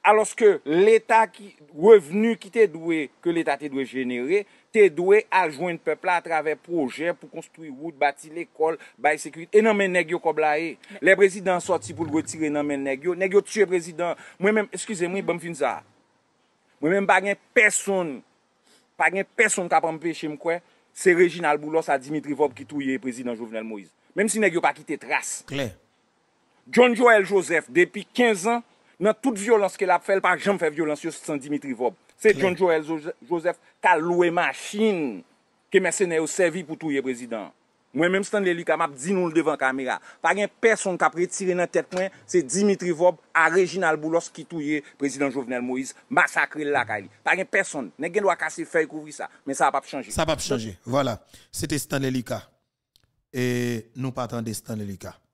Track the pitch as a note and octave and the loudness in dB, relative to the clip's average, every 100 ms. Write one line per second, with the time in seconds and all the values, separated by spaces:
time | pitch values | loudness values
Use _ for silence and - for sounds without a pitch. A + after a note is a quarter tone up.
0 | F#3 G#3+ G#3 - G#3+ E3+ - E3 G#3 A3+ | 6 4 2 4 4 4 0 4 6 6
1 | - A3+ A3 - G3+ _ - D3+ F#3+ G#3+ | 6 4 4 -4 -20 _ -20 2 8 8
2 | C#3+ F#3+ A3+ A3+ G3 A#3 G#3 D#3+ E3 D#3+ | 8 0 0 0 -4 2 2 2 -4 -4
3 | C#3+ _ F3 E3+ D#3 C#3 D3+ C3+ B2 B2+ | -4 _ -2 -2 -2 -4 -4 -6 -6 -6
4 | B2+ B2 B2+ G3+ G3+ _ _ G#3+ G3 D3+ | -4 -4 0 -2 -2 _ _ 4 4 4
5 | F3+ G#3 G#3 F#3+ E3+ C#3 F3 E3 - D3+ | 4 4 4 0 0 -2 -6 -4 -6 -4
6 | F#3 F3 E3+ D#3+ D3+ D3 - E3+ C3 A#2+ | -2 -2 -2 -2 -2 -6 -4 -2 -2 -4
7 | E3 E3+ D3+ D#3+ - - D#3+ C3 E3 C#3 | -6 -6 -12 -16 -16 -20 -18 -14 -14 -2
8 | C#3+ C#3+ D#3 E3 E3 - D#3 D#3+ - _ | -2 -2 -16 -14 -14 -2 -2 -2 -12 _
9 | C#3 D#3 D#3 D#3 E3+ G#3 A3 G#3 G3 F3+ | 0 0 -6 -14 2 4 6 4 2 0
10 | D#3+ F3 E3 D#3 D#3 D3+ E3 A#2+ - G3+ | 0 -2 0 0 0 0 -4 -10 -18 0
11 | D#3 F#3+ G3 G3 F#3 F3+ - E3+ - E3 | 4 6 6 4 -2 -2 0 -2 -2 -8
12 | D#3+ D#3 D#3 E3 D#3 D3 D3 C#3 C#3 C3+ | -2 -2 -2 -4 -2 -2 -2 -4 -4 -4
13 | E3 F3 F#3+ G3+ G3 G#3+ F#3+ F3+ E3 D#3+ | -4 -2 2 2 2 0 0 0 -4 -6
14 | F3 D3+ - - F#3+ A3 G3+ F#3 - G3 | -6 -6 -12 -2 0 0 -2 -10 -10 -6
15 | F3 F#3+ E3+ E3+ E3+ D3+ C3+ F2+ _ _ | -4 -4 -4 -6 -8 -4 -4 -4 _ _
16 | _ _ _ _ _ _ _ _ D3 G3 | _ _ _ _ _ _ _ _ 0 0
17 | G3 F#3+ G3 G3 _ - G#3+ - - F#3+ | 4 2 2 -6 _ 4 4 2 -2 -2
18 | E3+ B2 _ _ _ _ _ _ _ - | -2 -8 _ _ _ _ _ _ _ 0
19 | D#3+ F#3 F#3 - A3 - F3 E3 E3 D#3+ | 0 0 -6 0 0 0 0 0 0 -4
20 | E3 D#3+ D#3+ D3 E3+ E3+ _ _ _ - | -6 -6 -8 -6 -4 -4 _ _ _ 0
21 | F#3+ F3 F3+ E3 D#3+ D3 D3+ D#3+ D#3+ C#3 | 2 6 4 4 0 0 0 -2 0 -2
22 | B2+ D3+ C#3+ C3+ D3 - C3+ D3 C3+ C3 | -2 -6 -6 0 0 0 -10 -6 -2 -4
23 | B2+ A#2 B2 A2+ A#2 A2 A2+ G#2+ F#2 _ | -4 -8 -8 -8 -8 -10 -10 -12 -14 _
24 | _ - G#3+ A3 G3+ E3 - A#3 D3 C#3+ | _ -2 -2 2 0 2 0 -2 -10 -10
25 | A2+ C#3 - - - C#3 B2 F2+ _ _ | -4 -6 -6 -12 -10 -6 -6 -10 _ _
26 | _ _ _ _ _ _ - G#3+ B3 A3+ | _ _ _ _ _ _ -2 6 6 6
27 | A#3+ A3 F#3 G3 D3+ E3 - C#3 F3+ G#3 | 4 4 4 -2 0 -2 0 0 0 -2
28 | - - A#3+ G3+ G3 A#3+ - _ _ _ | -10 0 0 2 -2 -4 -6 _ _ _
29 | G3+ G#3+ C4+ G#3 G3+ A3+ F#3+ - F#3 F3 | -2 0 -4 -4 2 2 2 -2 0 0
30 | - G3 F3+ E3+ F#3+ F#3+ E3 D3 D#3 D3 | 2 0 2 0 0 0 -2 -2 -4 -4
31 | E3 - - D3 C#3 D3 C#3+ A2+ A#2+ - | -8 -10 -8 -8 -6 -8 -6 -4 -4 -4
32 | _ _ A3 D#3+ F#3 E3+ F3+ D#3+ D3+ D#3+ | _ _ 2 4 0 0 2 2 -2 -8
33 | D3+ - A#2+ E3+ E3+ D#3+ _ _ G3+ E3+ | -8 -14 -6 -4 -4 -6 _ _ 2 2
34 | E3 F3 F3 E3+ D3+ - - G#3 A3 F#3 | 2 2 2 2 -2 -4 -10 0 2 2
35 | C#3+ G2 - _ _ _ _ F#3+ F#3 - | -4 -6 -16 _ _ _ _ 0 0 -2
36 | F3+ D#3+ D#3 - F3 E3 D3+ D#3+ D#3 C#3 | 0 0 -2 0 0 0 -10 -8 -4 -2
37 | B2+ A#2+ A#2+ A2+ F#2 _ _ _ _ B2+ | -4 -8 -8 -10 -10 _ _ _ _ -2
38 | E3+ F#3+ G3+ G#3+ F#3 E3+ E3+ D#3+ E3 C#3 | 0 0 -2 -2 -2 -2 -2 0 -2 -4
39 | D3+ F#3+ F3 D#3+ D3+ C#3+ C3 C3 B2+ G#2 | -2 0 0 0 0 0 -2 0 -2 -2
40 | - - D#3+ F#3+ G3+ _ A#3 G#3 G3 E3+ | -6 -2 2 2 -2 _ 2 2 -2 0
41 | D#3 D#3+ F3+ - F#3 F3+ E3+ F3 - - | 0 2 -4 -2 -2 0 0 -2 -2 -4
42 | F#3 - - F3+ C3+ E3+ G#3 F#3+ F3+ D#3 | -6 -8 0 0 0 0 2 2 -2 2
43 | F3+ E3 _ D#3+ D#3+ F3 F3+ F3 E3+ D#3 | 2 2 _ 2 4 4 2 0 0 0
44 | D#3 E3 - - D3 E3+ D3 D3+ - _ | 0 -2 -4 -18 -12 -8 -4 -4 -6 _
45 | C#3 C3 C#3+ B2+ A#2+ B2+ B2 B2+ C3 - | -6 -2 -4 -4 -6 -6 -4 -6 -8 -14
46 | _ C#3+ D3+ E3 C#3+ D3 D3 C#3 A2 G#2+ | _ 0 2 0 -2 -4 -2 -2 -2 -6
47 | G2+ _ D#3+ E3 F#3 G3 F#3+ D#3 A#2 - | -10 _ -2 -2 -2 -4 -4 -8 -12 -10
48 | D#3+ F#3 G3 E3+ D#3+ D#3+ D#3 E3+ D#3 D#3 | -4 -2 0 -2 -6 -8 -4 -2 -2 -8
49 | D3+ C#3+ - _ - C3+ D3+ C#3 - C#3+ | -16 -16 -16 _ -10 0 0 0 -6 -12
50 | A2 - D#3+ D3+ - C3 A2 F#2 - C3+ | -8 -4 -2 -4 -4 -6 -6 -12 -4 -2
51 | C3 G#2 _ - _ - D3+ D3 - C#3 | -2 -6 _ -20 _ -10 -4 -4 -4 -4
52 | C3+ C3 A#2 A2 - _ _ _ _ _ | -2 -4 -6 -10 -10 _ _ _ _ _
53 | _ _ _ B2+ B2 B2 A#2+ A#2 - B2+ | _ _ _ -4 -2 -2 -2 -4 -8 -8
54 | C3 C3 A#2 A#2+ A2+ G#2 - A2 G2+ F#2+ | -8 -6 -6 -6 -6 -8 -10 -10 -8 -10
55 | - - _ | -14 -18 _